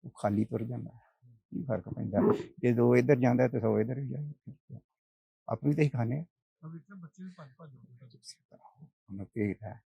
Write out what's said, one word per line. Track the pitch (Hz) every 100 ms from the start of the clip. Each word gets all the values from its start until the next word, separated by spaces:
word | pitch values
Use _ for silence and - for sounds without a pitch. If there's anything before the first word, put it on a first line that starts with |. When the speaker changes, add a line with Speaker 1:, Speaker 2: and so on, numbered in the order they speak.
| -
Speaker 1:
ਉਹ |
ਖਾਲੀ | - 107 101 110
ਤੁਰ | 123
ਜਾਂਦਾ | 113 120 110 120
ਹੈ। | _ _ 123 117 _
ਕੀ | -
ਫਰਕ | 147 107 -
ਪੈਂਦਾ? | 110 110 101 - - - -
ਜੇ | 123
ਦੋ | 120 120 123
ਇੱਧਰ | 127 135
ਜਾਂਦਾ | 123 120 127
ਤੇ | 120
ਸੌ | 110 107
ਇੱਧਰ | 110 131
ਵੀ | 139
ਜਾਂਦੇ। | 131 147 147 - 131 _ 117 _ _ _ _ _ _ -
ਆਪਣੀ | 110 143
ਤਾਂ | 151
ਹੀ | 151
ਖਾਂਦੇ | 123 113 135
ਹਾਂ। | 170 _ _ _
Speaker 2:
ਤਾਂ | 160
ਵੇਖਿਆ | 165 151 196
ਬੱਚੇ | 165 -
ਵੀ | 185 180
ਭੱਜ | 143 131
ਭੱਜ | 160 127
ਆਉਂਦੇ। | 123 123 127 123 - - _ - - _ - _ _
Speaker 1:
ਉਹਨੂੰ | 98 95
ਭੇਜਦਾ | - 104 92 107
ਹੈ। | - _